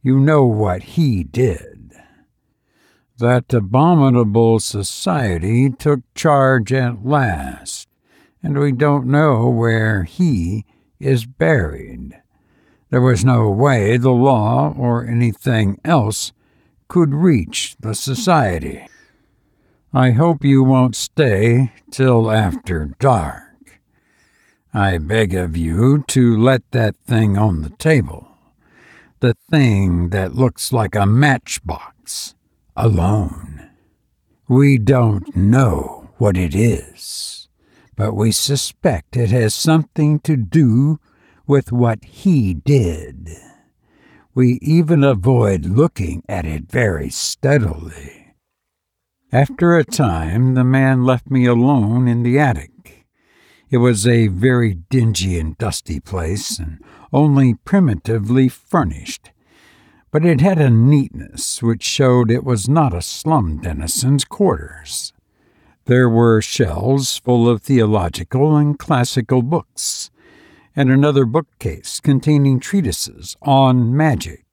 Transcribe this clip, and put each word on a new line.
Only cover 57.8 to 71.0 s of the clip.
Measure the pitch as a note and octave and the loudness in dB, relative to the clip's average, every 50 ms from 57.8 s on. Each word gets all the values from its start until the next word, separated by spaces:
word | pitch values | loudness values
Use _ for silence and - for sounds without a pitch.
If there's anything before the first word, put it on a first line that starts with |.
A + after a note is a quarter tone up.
| F#3 C#3+ G#2 D#2+ _ - A2+ A2+ G2+ G#2 A#2+ C3 C3 B2+ | 2 2 0 -4 _ -4 -4 -4 -2 0 2 2 2 2
furnished, | - - _ _ - F3 C3+ E2 D2 C#2+ - - - - _ - _ _ _ _ _ _ _ _ _ _ _ _ _ _ _ _ | 0 -6 _ _ -2 -2 -2 -2 -6 -10 -12 -14 -16 -16 _ -20 _ _ _ _ _ _ _ _ _ _ _ _ _ _ _ _
but | - D3+ D#3 | -4 0 2
it | F3 E3 B2 | 2 2 2
had | C#3 G3 F#3+ D#3+ | 2 2 2 2
a | D3+ C3 | 2 4
neatness | A#2 A2+ A2+ C3+ D3 C#3+ C3+ - - - - - - - - - - - | 4 4 4 4 4 2 2 -2 -8 -16 -16 -14 -12 -12 -10 -10 -8 -4
which | - A#2 A2+ G2 - | -2 -2 -2 -2 -4
showed | - - - C#3 C3 B2 B2 A#2+ A2 | -8 -2 0 2 4 4 4 2 2
it | A#2 B2+ - | 0 0 0
was | B2+ B2 G#2+ F#2+ A#2 | -2 -4 -2 0 0
not | C#3+ E3 D#3 C3 F2 | 0 2 2 0 -2
a | E2+ | -4
slum | D#2+ - - - - D#3 D#3+ D3 G#2 E2 D#2 D2 | -8 -8 -12 -8 -4 -2 0 0 0 -2 -6 -6
denizen's | - F2 D#2 C#2+ D#2+ D#2+ - - A#2+ B2+ C#3 C#3+ - | -8 -8 -8 -8 -8 -6 -6 -4 0 0 0 0 -2
quarters. | _ - - G3+ F#3 G#2+ D2 D2+ D2+ - - - - - - - - _ _ _ _ _ _ _ _ _ _ _ _ _ _ _ | _ -4 -2 0 0 0 -2 -8 -16 -20 -20 -18 -14 -14 -14 -14 -14 _ _ _ _ _ _ _ _ _ _ _ _ _ _ _
There | - A#2+ B2 B2+ A#2+ | 0 2 2 2 2
were | A2+ A2+ A#2 A#2 A2+ G#2+ | 2 4 4 4 4 2
shelves | G#2 - - - A#2+ F#2+ D2+ - G2 A#2+ C3+ C#3 C3+ - - - | 0 -4 -2 -2 -2 -2 -2 -4 -2 -2 -2 -2 -2 -4 -8 -8
full | _ - B2 A#2+ A#2 A#2+ | _ 0 0 2 2 2
of | A#2+ G#2+ | 0 -2
theological | _ - C#3 B2 A2+ G#2 G#2+ G#2 F2+ E2+ - - F2 - - C3 C#3 D#3 D#3 | _ 0 0 2 2 2 0 0 -2 -4 -6 -8 -12 -6 -2 0 0 2 2
and | D3 D3 D3 D3 - | 2 2 0 -2 -6
classical | - - D#3+ B2+ A#2+ - - B2+ A2+ - B2+ B2+ | -4 -2 -2 -2 0 -2 -2 -6 -2 0 0 -2
books, | A#2 C3 E3 D#3+ - _ _ - - - - - - - _ _ _ _ _ _ _ _ _ _ _ _ _ | 0 -2 -4 -6 -6 _ _ -10 -10 -10 -8 -10 -14 -16 _ _ _ _ _ _ _ _ _ _ _ _ _
and | C3+ C#3 C3 | -2 0 2
another | C3 C3+ | 4 4